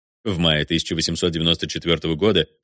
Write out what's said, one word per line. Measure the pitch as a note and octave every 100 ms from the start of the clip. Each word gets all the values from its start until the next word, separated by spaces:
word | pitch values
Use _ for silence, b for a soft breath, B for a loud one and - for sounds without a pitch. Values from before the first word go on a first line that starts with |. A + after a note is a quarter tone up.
| _ _
В | A#2 E2+
мае | E2+ D2+ D2+
тысяча | E2 -
восемьсот | D#2+ E2 D#2+ F2+
девяносто | D#2+ E2 E2+ D#2
четвертого | E2 E2+ D#2+ D#2+
года | D#2+ G#2 G2 - _